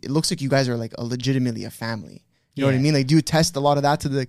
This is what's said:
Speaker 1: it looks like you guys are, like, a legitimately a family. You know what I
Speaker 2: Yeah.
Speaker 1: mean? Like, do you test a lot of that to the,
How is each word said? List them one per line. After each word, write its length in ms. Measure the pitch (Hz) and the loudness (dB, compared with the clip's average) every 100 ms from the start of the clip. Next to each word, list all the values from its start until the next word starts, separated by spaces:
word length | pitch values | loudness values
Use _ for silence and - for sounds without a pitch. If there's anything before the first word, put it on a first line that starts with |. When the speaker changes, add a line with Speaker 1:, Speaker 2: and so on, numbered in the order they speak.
Speaker 1:
it 80 | - | -4
looks 220 | 151 - | -2 -2
like 80 | 165 | -2
you 80 | 135 | 0
guys 200 | 139 127 | 0 0
are, 80 | 117 | -2
like, 180 | 113 - | -6 -8
a 60 | |
legitimately 600 | 120 127 127 131 123 110 | -6 -4 0 0 0 -4
a 60 | 101 | -10
family. 540 | - 113 110 76 - _ _ _ 139 | -10 -8 -8 -10 -20 _ _ _ -2
You 60 | |
know 60 | 135 | 0
what 40 | |
I 40 | 131 | 2
Speaker 2:
Yeah. 40 | |
Speaker 1:
mean? 120 | 147 | 4
Like, 120 | 143 131 | 2 4
do 80 | |
you 60 | 156 | 4
test 340 | - 160 165 | 4 2 2
a 60 | 139 | 2
lot 160 | 143 143 | 2 4
of 80 | |
that 160 | 143 151 | 2 0
to 80 | 147 | 0
the, 180 | 135 | -2